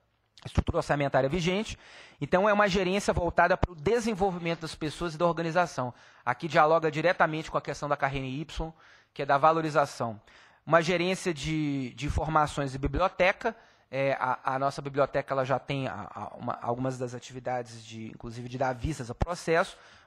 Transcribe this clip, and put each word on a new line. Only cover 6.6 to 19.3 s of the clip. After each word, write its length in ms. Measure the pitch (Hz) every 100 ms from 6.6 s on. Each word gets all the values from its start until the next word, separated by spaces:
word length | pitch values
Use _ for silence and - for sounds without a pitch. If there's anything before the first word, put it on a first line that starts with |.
| 156 160 156
diretamente 600 | 147 160 185 170 156 156
com 60 | 151
a 40 |
questão 260 | - 139 147
da 80 | 143
carreira 300 | 139 139 131
Y, 480 | 135 160 - 165 - - - _
que 80 | -
é 40 | 143
da 120 | 139
valorização. 840 | 156 165 156 147 139 - 120 101 _ - - _ -
Uma 160 | 165
gerência 520 | 165 175 175 185 185
de, 600 | 151 147 156 147 139 127 113
de 120 | 147
informações 640 | - 151 156 147 - 139
e 40 | 135
biblioteca. 800 | 139 139 185 - 185 202 233 220 _ _ _
É, 260 | 131 139 135
a, 360 | 127 123 - 135
a 40 |
nossa 220 | 139 147
biblioteca 500 | 139 135 135 143 -
ela 140 | 135 127
já 140 | 131
tem 280 | - 139 127
a, 220 | 90 98
a, 140 | 101 104 -
uma, 220 | 120 113
algumas 380 | - 120 131 127
das 160 | 127
atividades, 720 | 120 - 127 123 127 117 117 110
de, 220 | 113 110
inclusive 420 | - 120 117 123
de 80 | 123
dar 160 | 131
vistas 360 | 123 170 147 117
ao 60 | 120
processo, 640 | -